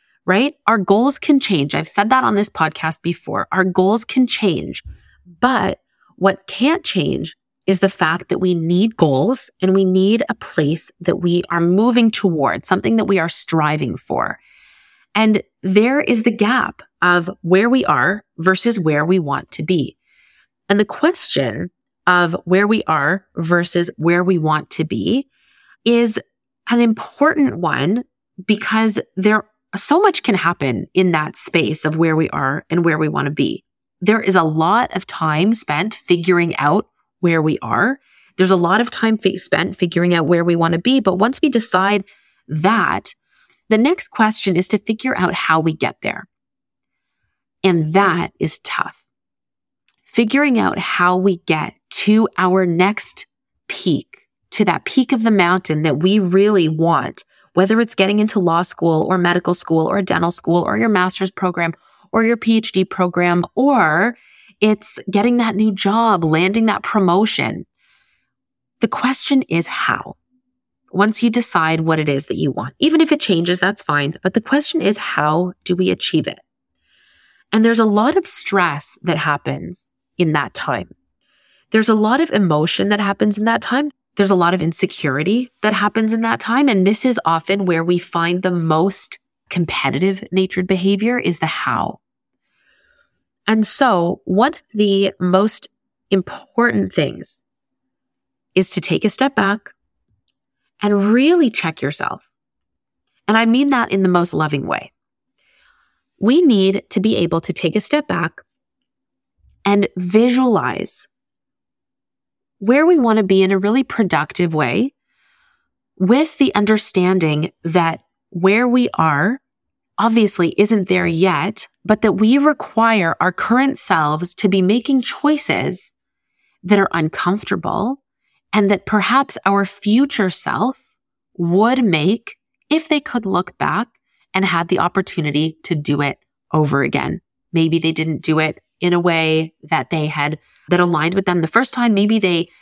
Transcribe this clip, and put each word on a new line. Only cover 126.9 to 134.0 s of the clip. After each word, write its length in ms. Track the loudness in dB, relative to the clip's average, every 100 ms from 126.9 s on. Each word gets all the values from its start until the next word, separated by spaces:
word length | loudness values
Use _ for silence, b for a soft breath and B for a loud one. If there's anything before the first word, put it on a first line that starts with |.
uncomfortable 1080 | -2 -4 -4 -4 -4 -4 -6 -4 -4 -4 -6 _ _ _ _ _
and 200 | 0 2
that 160 | 0 0
perhaps 500 | -2 0 0 0 -4 0
our 200 | 0 -2
future 640 | -4 0 2 2 0 -2
self 640 | -2 -4 -2 -4 -4 _ _ _ _ _ -6
would 480 | 0 2 2 2
make 540 | 2 2 0 0 -6 -20 _ _ -4
if 180 | -2 0
they 100 | -2
could 280 | -2 -6 -2
look 280 | -4 -4 -4
back 280 | -4 -2 -6 _